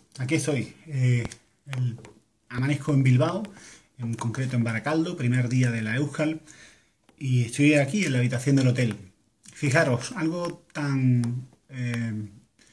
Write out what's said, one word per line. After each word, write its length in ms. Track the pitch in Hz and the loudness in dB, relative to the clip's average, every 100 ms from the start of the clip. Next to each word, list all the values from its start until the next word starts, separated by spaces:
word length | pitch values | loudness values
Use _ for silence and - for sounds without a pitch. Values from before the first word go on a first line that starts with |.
| _ - | _ -8
aquí 160 | 123 160 | -2 0
estoy. 400 | 156 131 - - 160 | 0 -4 -4 -12 -8
Eh, 420 | 135 127 120 110 - _ _ 139 | 0 2 2 -2 -10 _ _ -10
el, 320 | 131 123 110 - - _ _ - | -4 -4 -4 -14 -20 _ _ -10
amanezco 460 | 123 139 143 - | -4 -2 -2 0
en 80 | 139 | 2
Bilbao, 400 | 131 127 160 185 214 - - - _ - | 6 4 4 0 -8 -14 -20 -20 _ -10
en 160 | 117 | -8
concreto 420 | 113 117 120 127 123 | -6 -4 -4 -2 0
en 80 | |
Baracaldo, 540 | 113 110 143 160 170 175 | 0 -2 -2 0 -2 -2
primer 320 | 123 127 120 | 0 0 2
día 220 | 127 123 | 2 2
de 100 | 113 | 0
la 140 | 110 123 | -2 -2
Euskal, 460 | 143 - 156 160 - - - _ _ _ _ - | -2 -2 -2 -4 -10 -20 -20 _ _ _ _ -8
y 240 | 135 127 117 | 0 2 2
estoy 280 | 147 147 | 2 4
aquí 320 | 147 135 214 165 | 4 2 0 0
en 60 | |
la 60 | 123 | 2
habitación 360 | 123 123 143 135 | 0 0 2 4
del 120 | 127 | 4
hotel. 300 | 123 117 101 - _ _ _ - | 2 0 -4 -12 _ _ _ -20
Fijaros, 600 | - 143 156 151 117 - | -6 0 2 2 0 -4
algo 520 | 185 160 175 170 - _ | -4 -4 -2 -6 -8 _
tan, 720 | 151 143 135 131 123 120 123 - _ - | -6 -2 2 2 2 0 -4 -10 _ -16
eh, 600 | 131 120 117 117 107 104 107 _ _ _ | -8 -6 -4 -4 -6 -10 -14 _ _ _